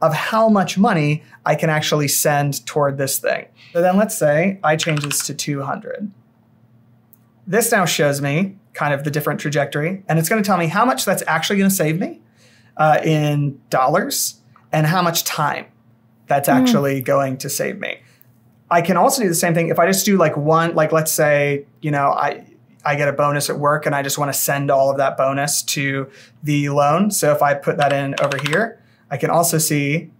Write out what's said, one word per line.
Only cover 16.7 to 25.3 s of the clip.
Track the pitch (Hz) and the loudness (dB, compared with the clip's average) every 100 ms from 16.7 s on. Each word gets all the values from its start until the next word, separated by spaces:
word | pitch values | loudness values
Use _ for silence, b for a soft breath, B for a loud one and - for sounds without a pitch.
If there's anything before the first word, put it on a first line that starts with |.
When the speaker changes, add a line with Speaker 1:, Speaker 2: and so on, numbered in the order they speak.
| 151 139 139 | 2 2 -2
Speaker 1:
going | 131 139 135 131 | 0 0 0 -4
to | 139 | -6
save | - 139 - | -6 -6 -6
me. | - - _ b b _ _ _ - | -10 -12 _ b b _ _ _ 0
I | 175 | 0
can | 170 170 | 2 4
also | 247 262 | 4 2
do | 196 | 0
the | |
same | 160 175 | 0 0
thing | 170 165 | 2 0
if | 160 | 2
I | 170 | 2
just | 196 208 | 2 2
do, | 190 | 4
like, | 151 147 | 2 2
one, | 147 160 170 | 2 2 2
like, | 165 156 | 0 2
let's | 160 160 | 0 0
say, | - 151 143 143 143 - _ | 0 2 2 2 -2 -8 _
you | 151 | -4
know, | 143 143 | 0 0
I, | - 143 - - _ _ _ | 0 -2 -6 -14 _ _ _
I | 151 | -4
get | 143 143 | 0 0
a | |
bonus | 131 147 143 147 | 0 0 0 -2
at | 147 | -2
work | 143 151 | 0 0
and | 156 | 0
I | 143 | -2
just | 139 147 | -2 -4
wanna | 139 | -4
send | 131 - 143 143 | -2 -2 -2 2
all | 139 139 | 2 2
of | 139 | 2
that | 135 - | 0 0
bonus | 135 | 0